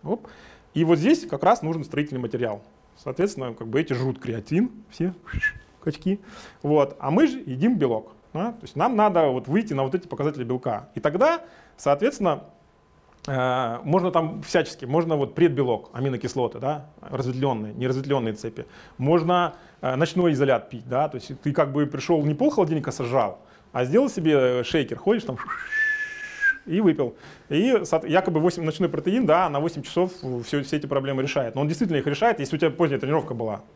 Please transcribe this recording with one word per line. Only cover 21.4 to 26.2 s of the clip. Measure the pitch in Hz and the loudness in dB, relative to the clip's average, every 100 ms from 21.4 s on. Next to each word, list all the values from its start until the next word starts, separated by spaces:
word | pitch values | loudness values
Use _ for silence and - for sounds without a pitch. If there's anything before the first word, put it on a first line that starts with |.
ты | 147 | -2
как | 143 143 | 0 0
бы | 139 147 | 0 -2
пришел, | 147 - 170 | -4 0 2
не | 147 | 2
пол | 147 294 | 2 2
холодильника | 294 165 160 139 | 2 2 0 -4
сожрал, | - 120 131 202 - - - _ | -6 0 2 0 -2 -20 -20 _
а | 123 | -4
сделал | 127 196 277 | 2 4 2
себе, | 202 156 | 2 4
э, | 147 127 123 | 4 4 2
шейкер, | 120 160 131 113 | 0 0 0 -2
ходишь | - 226 | 0 0
там | - 127 - - - 880 880 855 855 831 | -2 -8 -8 -10 -6 -2 0 -2 -6 -10